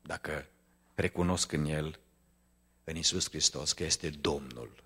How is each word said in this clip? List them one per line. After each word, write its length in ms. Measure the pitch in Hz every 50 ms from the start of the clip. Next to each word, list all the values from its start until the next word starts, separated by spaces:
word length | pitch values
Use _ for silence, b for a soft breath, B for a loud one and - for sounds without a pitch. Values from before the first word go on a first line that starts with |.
dacă 460 | - - - - - - 76 76 - - _ _ _ _ _ _ _ _ -
recunosc 560 | - 82 - - 85 87 90 92 85 - -
în 140 | 85 76 76
El, 340 | 73 78 76 76 80 - - - _ _ _ _ _ _ _ _ _ _ _ _ _ _ _ -
în 120 | 80 80
Iisus 340 | 82 80 - - 92 - -
Hristos, 440 | - 78 - - - 67 76 - -
că 100 | - 85
este 260 | 80 - - - 80
Domnul, 720 | 76 73 71 80 73 71 69 65 60 60 58 55 - - -